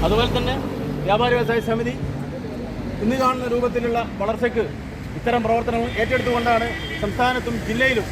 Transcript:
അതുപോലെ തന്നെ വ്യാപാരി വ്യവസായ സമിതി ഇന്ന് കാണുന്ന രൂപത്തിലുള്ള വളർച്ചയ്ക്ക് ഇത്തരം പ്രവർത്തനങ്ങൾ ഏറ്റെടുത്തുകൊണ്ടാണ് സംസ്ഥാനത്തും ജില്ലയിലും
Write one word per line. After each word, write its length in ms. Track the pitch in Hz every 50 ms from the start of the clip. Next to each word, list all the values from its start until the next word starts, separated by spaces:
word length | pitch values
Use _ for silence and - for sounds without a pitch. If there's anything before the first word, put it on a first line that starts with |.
| 160
അതുപോലെ 240 | 175 202 220 240 240 247
തന്നെ 160 | 247 247 254 262 254 - - - - - - - - -
വ്യാപാരി 280 | 180 202 220 240 247 240
വ്യവസായ 240 | 240 233 220 233 233 -
സമിതി 260 | - 226 226 233 240 254 - - - - - - - - - - - - - - - - - - - - - 254
ഇന്ന് 120 | 220 262 262
കാണുന്ന 260 | 262 254 262 254 247 247 240
രൂപത്തിലുള്ള 460 | 240 240 240 - 240 233 240 233 233 226 202 - -
വളർച്ചയ്ക്ക് 420 | 196 208 220 - 247 240 - 226 202 147 - - - - - - - - - 151
ഇത്തരം 220 | - 240 240 240 220
പ്രവർത്തനങ്ങൾ 440 | 220 226 233 233 247 233 226 233 240 - 208
ഏറ്റെടുത്തുകൊണ്ടാണ് 680 | 226 233 262 254 233 247 240 240 233 240 233 226 233 233 226 - - - - - 214
സംസ്ഥാനത്തും 520 | 202 196 - 240 254 254 247 - 240 233 220 -
ജില്ലയിലും 400 | 196 220 233 262 262 254 220 180 -